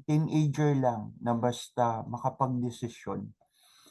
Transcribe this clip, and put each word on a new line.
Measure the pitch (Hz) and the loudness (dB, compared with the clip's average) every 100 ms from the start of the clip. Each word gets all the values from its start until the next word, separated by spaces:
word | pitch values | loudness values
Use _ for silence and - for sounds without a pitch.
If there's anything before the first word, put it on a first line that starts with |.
| - | 0
teenager | 151 156 156 151 147 151 143 | 2 2 2 2 4 2 4
lang | 127 113 107 110 | 2 0 -6 -6
na | 117 117 | -2 2
basta | 123 123 - - 117 113 113 | 0 0 -4 0 0 0 -6
makapagdesisyon. | 117 131 - 131 123 123 117 117 - - 98 107 - _ _ _ _ - | -4 -4 0 0 0 -2 -4 -8 -8 -8 -8 -8 -14 _ _ _ _ -20